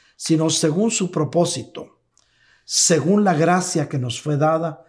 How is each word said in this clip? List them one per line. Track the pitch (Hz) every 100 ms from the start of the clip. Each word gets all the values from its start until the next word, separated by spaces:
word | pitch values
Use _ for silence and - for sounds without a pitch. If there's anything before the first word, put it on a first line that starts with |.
| _ _
sino | - 160 160
según | 151 156 165 226
su | - 180
propósito, | 160 151 170 170 131 - - - _ _ _ _ _ _ _ -
según | - - 160 143 208
la | 202
gracia | 151 165 180 180 160 143
que | 139
nos | 123 -
fue | 151 143
dada | 156 160 165 147